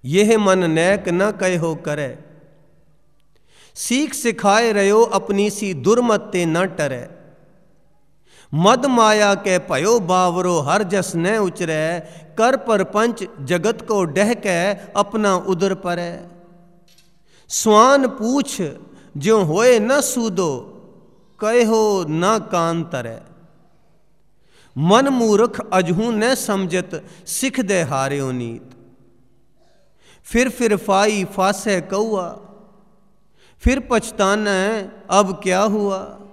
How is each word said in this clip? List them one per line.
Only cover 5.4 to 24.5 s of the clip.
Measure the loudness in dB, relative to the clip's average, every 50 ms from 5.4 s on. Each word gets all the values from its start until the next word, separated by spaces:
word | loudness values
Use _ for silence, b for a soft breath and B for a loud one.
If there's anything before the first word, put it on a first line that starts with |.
| 0 0
ਸੀ | -2 -4 -6 -6 -6
ਦੁਰਮਤ | -2 2 2 4 4 4 2 0 0
ਤੇ | -2 -4 -2 -2 0
ਨਾ | 0 0 0 -2
ਟਰੈ। | -2 -2 -4 -6 -4 -6 -8 -12 -16 -20 -20 -20 -20 -20 _ -20 _ _ _ _ _ _ _ _ _ _ _ _ _ _ _ b b b b b b -2
ਮਦ | 4 4 4 4 4 2
ਮਾਇਆ | 0 2 4 4 4 4 4 4 2 2
ਕੇ | 0 0 0 0 0
ਭਇਓ | -2 -2 -2 0 2 2 2 2
ਬਾਵਰੋ | 2 2 2 2 2 2 0 0 0 0 0 0
ਹਰ | 0 0 0 0 0
ਜਸ | 0 -2 -2 -2 -2 -4
ਨਹਿ | -2 -2 0 0
ਉਚਰੈ, | 0 -2 -2 -4 -6 -6 -4 -4 -2 -2 -4 -4 -6 -10 B B B B B -2
ਕਰ | 0 2 2 2
ਪਰਪੰਚ | 0 0 0 0 0 0 0 0 0 0 0 -2 -6 -10 -14 -12 -14 -4
ਜਗਤ | -2 -2 0 0 -2 -2 -4 -4
ਕੋ | -4 -2 -2 -2
ਡਹਿ | -2 0 0 0 0 0
ਕੇ | -2 -2 -2 -2 0 0 -2 -4 -6 B B B
ਆਪਣਾ | -2 -2 -2 -2 0 0 2 2
ਉਦਰ | 0 0 -2 -2 0 0 -2 -2
ਪਰੈ। | -4 -6 -6 -6 -6 -6 -10 -12 -14 -18 -20 -20 -20 -20 -20 -20 -20 -20 -20 -20 -20 _ _ _ _ _ _ _ _ _ b b b b
ਸਵਾਨ | b -8 -2 2 4 6 6 8 8 6 4 4
ਪੂਛ | 0 -4 -4 -4 -2 0 -2 -2 -4 -6 -6 -6 -8 -8 -12 -20 -20 B B B B B
ਜਿਉ | -4 2 2 4 4 4
ਹੋਏ | 2 0 4 4 6 6 4
ਨਾ | 4 2 2 2
ਸੂਦੋ, | 0 0 -2 -2 -4 -2 -2 -2 -2 -2 -4 -6 -10 -14 -20 -20 -20 -20 -20 -20 -20 _ _ _ _ _ _ _
ਕਹਿਓ | -4 0 2 2 4 4 2 2 2 2 0 0 -2
ਨਾ | -2 -2 0 0 0 0 0
ਕਾਨ | -2 -4 -2 -2 -2 -2 -2 -4 -6
ਤਰੈ। | -6 -8 -8 -8 -10 -14 -16 -20 -20 -20 -20 -20 -20 _ _ _ _ _ _ _ _ _ _ _ _ _ _ _ _ _ _ b b